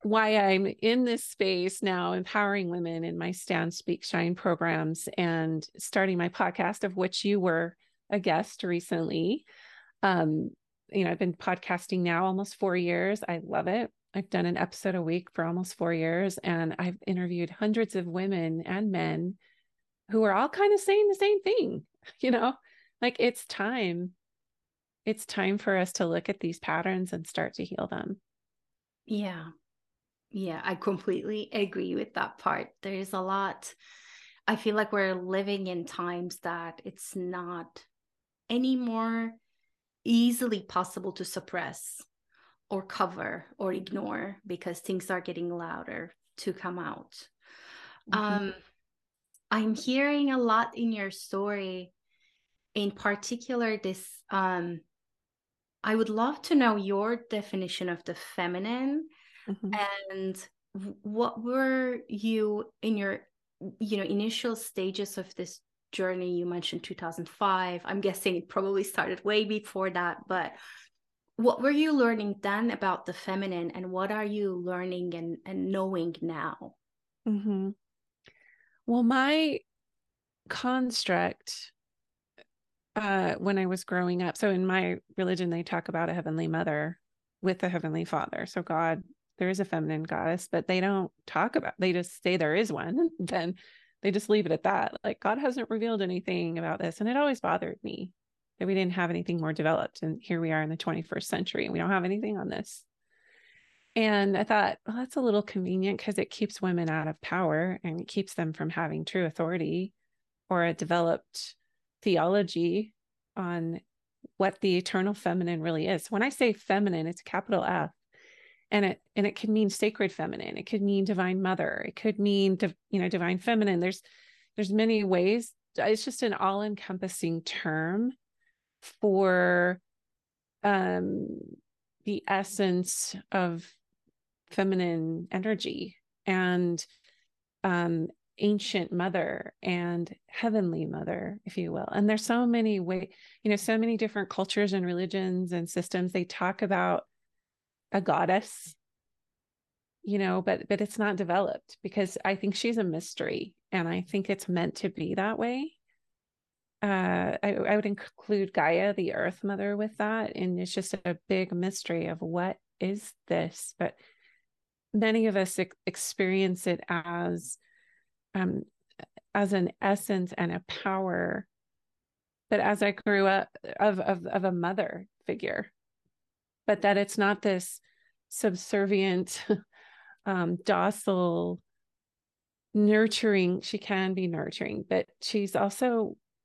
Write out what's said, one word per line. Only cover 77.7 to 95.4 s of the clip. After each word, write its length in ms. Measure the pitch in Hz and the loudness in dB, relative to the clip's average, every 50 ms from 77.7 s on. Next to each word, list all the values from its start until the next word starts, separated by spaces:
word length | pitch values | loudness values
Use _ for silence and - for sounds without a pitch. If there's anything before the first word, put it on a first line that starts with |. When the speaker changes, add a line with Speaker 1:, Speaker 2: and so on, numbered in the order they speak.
| 202 _ _ _ _ _ _ _ _ _ _ - _ _ _ _ _ _ _ _ _ _ - | -6 _ _ _ _ _ _ _ _ _ _ -20 _ _ _ _ _ _ _ _ _ _ -2
Speaker 1:
Well, 180 | - 233 240 233 | 0 2 4 4
my 560 | 233 269 262 262 285 302 311 320 302 277 - - _ _ _ _ _ _ _ _ _ _ _ _ _ _ _ _ | 4 4 4 4 4 4 4 4 2 0 -2 -6 _ _ _ _ _ _ _ _ _ _ _ _ _ _ _ _
construct, 1300 | - - - - 247 254 262 254 247 226 - - - 180 175 175 180 - _ - - - - - - _ _ _ _ _ _ _ _ _ _ _ _ _ - - _ _ _ _ _ _ _ _ _ - | -10 -6 -4 0 0 2 2 2 0 0 -2 0 2 2 2 2 0 -2 _ -12 -12 -12 -12 -14 -18 _ _ _ _ _ _ _ _ _ _ _ _ _ -20 -20 _ _ _ _ _ _ _ _ _ -6
uh, 380 | 208 214 202 196 190 180 170 - - | -2 0 2 2 2 2 0 0 0
when 180 | - 202 196 | 0 0 2
I 80 | 190 190 | 2 2
was 180 | 180 190 185 - | 0 0 -2 -4
growing 400 | - 185 180 180 175 180 180 180 | -2 -2 0 2 2 0 0 0
up, 140 | 170 - | -2 -2
so 120 | - 220 202 | 0 2 2
in 160 | 190 180 185 | 2 2 2
my 340 | 185 185 190 180 180 180 180 - _ - | 2 2 2 2 0 -2 -4 -8 _ -4
religion, 320 | - 185 180 185 170 185 175 | -2 0 0 0 0 0 0
they 140 | 170 170 170 | -2 -2 -2
talk 260 | - 180 165 - - | -2 -2 -4 -2 -2
about 200 | 165 165 170 165 | -2 -2 0 0
a 40 | 170 | -2
heavenly 340 | 175 156 156 156 160 165 | -2 -2 -2 -2 -2 0
mother 500 | 160 160 165 - 165 151 151 151 165 175 _ _ _ _ _ _ _ _ - | 0 0 0 0 0 0 -2 -2 -4 -6 _ _ _ _ _ _ _ _ -4
with 200 | - 190 180 185 - | -2 -2 0 0 0
a 60 | 180 | -2
heavenly 360 | 180 165 160 160 156 165 170 | -2 -2 -2 -2 -2 -2 -2
father. 400 | - - 151 - - - - - | -2 -2 -2 -2 -2 -4 -6 -6
So 160 | - - 190 | -6 -6 -6
God, 420 | 175 - 165 160 170 165 160 190 - - - _ _ _ _ - | -4 -2 0 2 2 2 0 -2 -4 -12 -18 _ _ _ _ -2
there 100 | 180 185 | 0 0
is 100 | 190 190 | 0 0
a 60 | 190 | -2
feminine 380 | - 175 160 156 156 156 151 160 | -2 0 -2 0 0 -2 -2 -2
goddess, 440 | 165 160 - - 165 175 175 - - | -2 -2 0 0 0 0 -2 -2 -2
but 160 | - 170 - | -2 -2 0
they 120 | - 185 185 | 2 2 2
don't 320 | 185 196 202 190 180 - _ _ - | 2 2 2 2 0 -2 _ _ -10
talk 300 | - - 156 190 240 - | -2 0 2 2 2 2
about, 180 | 320 - - - - | 0 -2 -2 -4 0
they 140 | 185 185 175 | 0 2 2
just 280 | 180 175 - - - - | 0 -2 -4 -8 -4 0
say 140 | 180 180 | 0 2
there 180 | 175 160 151 156 | 2 2 4 4
is 160 | 196 226 196 | 2 2 2
one. 380 | 147 - - 165 208 277 339 330 330 | 0 -4 -2 -2 0 2 2 0 0
<laughs> 60 | - | -2
Then 360 | 180 170 - 185 165 175 185 - - - - - _ _ _ _ | -4 -2 -2 0 0 -2 -4 -6 -10 -20 -20 -20 _ _ _ _
they 100 | - 202 | -2 0
just 180 | 180 208 - - | 0 0 2 4
leave 160 | 208 214 180 | 4 4 4
it 60 | 170 | 4
at 120 | 160 160 - | 0 2 2
that. 320 | 185 196 160 - - - - - | 2 2 2 0 -2 -4 -4 -4
Like, 160 | 208 226 - | -4 -4 -2
God 180 | - 196 220 | 0 0 0
hasn't 320 | 277 | 2